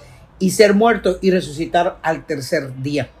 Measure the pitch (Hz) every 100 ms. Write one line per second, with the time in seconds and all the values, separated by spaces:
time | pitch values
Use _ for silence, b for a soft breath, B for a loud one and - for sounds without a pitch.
0 | b b b - 190 180 208 202 233 208
1 | 190 - 190 180 143 143 165 175 175 -
2 | 160 156 - 147 127 160 135 131 135 147
3 | 123 -